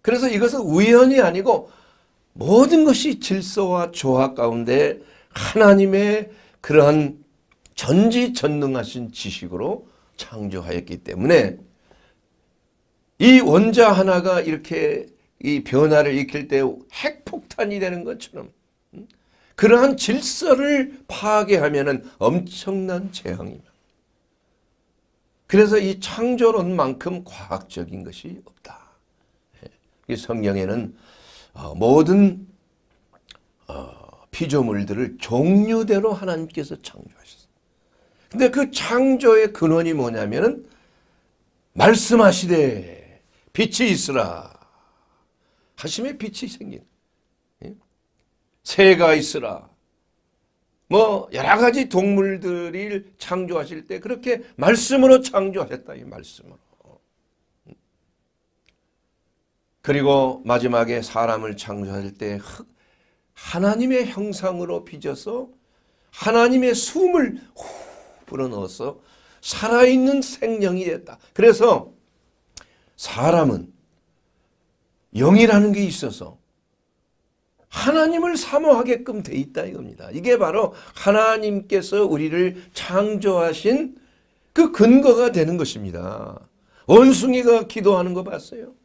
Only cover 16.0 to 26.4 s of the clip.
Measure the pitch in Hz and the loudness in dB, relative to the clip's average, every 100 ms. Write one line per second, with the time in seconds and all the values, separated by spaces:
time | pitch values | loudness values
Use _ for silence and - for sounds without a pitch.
16 | 143 139 135 147 143 139 131 - _ - | 2 -2 -4 -8 -4 -2 -2 -6 _ -8
17 | 294 294 - 330 _ - 208 202 185 175 | -8 -8 -16 -16 _ -6 -6 -4 -6 -8
18 | - 233 - - - _ _ _ _ - | -12 -14 -16 -18 -20 _ _ _ _ -20
19 | 220 _ _ _ _ - 208 240 269 262 | -20 _ _ _ _ 0 4 6 4 0
20 | - 269 - - 349 262 285 285 269 - | -4 -4 -4 -6 0 2 2 0 -2 -10
21 | - - 214 214 196 185 147 147 143 131 | -16 -8 -2 0 2 0 0 -2 -2 -4
22 | - _ 110 175 180 - 196 196 185 180 | -8 _ -2 -2 -6 -12 -8 -8 -6 -8
23 | 196 - - 90 - 147 _ _ _ _ | -10 -12 -12 -12 -12 -18 _ _ _ _
24 | _ _ _ _ _ _ _ _ _ _ | _ _ _ _ _ _ _ _ _ _
25 | _ _ _ _ _ 190 214 214 196 190 | _ _ _ _ _ 2 4 2 -2 -8
26 | - - 233 247 | -10 -6 -4 0